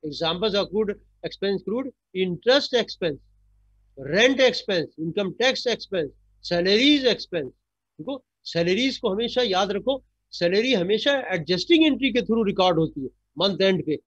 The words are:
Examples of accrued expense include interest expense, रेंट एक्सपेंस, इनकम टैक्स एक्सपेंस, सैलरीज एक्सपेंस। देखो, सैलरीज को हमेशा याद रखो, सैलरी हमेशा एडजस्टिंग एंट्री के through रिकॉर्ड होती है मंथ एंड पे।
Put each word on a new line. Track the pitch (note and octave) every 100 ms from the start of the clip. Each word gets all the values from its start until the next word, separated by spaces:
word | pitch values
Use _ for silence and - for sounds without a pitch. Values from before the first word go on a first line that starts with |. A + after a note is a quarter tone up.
| D#3
Examples | C3+ D#3+ F3 - G3+
of | F#3+
accrued | F#3+ G#3+ G3 _ _ E3+
expense | - G3 F#3+
include | - A3+ C4+ - _ F#3 F#3
interest | F3 - C4+ C#4 B3
expense, | G3+ - E3+ C#3 _ _ _ _ _ _ _ -
रेंट | C3+ E3+ B3 C4+
एक्सपेंस, | C4 - - F#3 D3+ -
इनकम | E3 E3 G3
टैक्स | F3 B3 A#3+ B3
एक्सपेंस, | A3 - F#3+ C#3+ - _ _
सैलरीज | - F3 F3+ G#3 C4+ D4 C4
एक्सपेंस। | G#3 - F3 C3
देखो, | _ _ _ _ _ D#3 C4+ _ _
सैलरीज | - E3 E3+ G3 C4 B3+
को | A#3
हमेशा | F#3+ A#3 B3
याद | B3 F3+ G3
रखो, | G3+ G3+ C4+ _ _ _
सैलरी | - F3 F#3+ B3
हमेशा | A#3+ F3 G#3+ D4 C#4 B3
एडजस्टिंग | F#3 D3+ F3+ - E4 D#4+
एंट्री | B3+ C4
के | A#3+
through | G3+ A3+ G#3
रिकॉर्ड | G3 F#3 E3
होती | D#3+ -
है | B2+ _ _ -
मंथ | F#3 E3
एंड | F#3+ F#3 C#3+
पे। | D3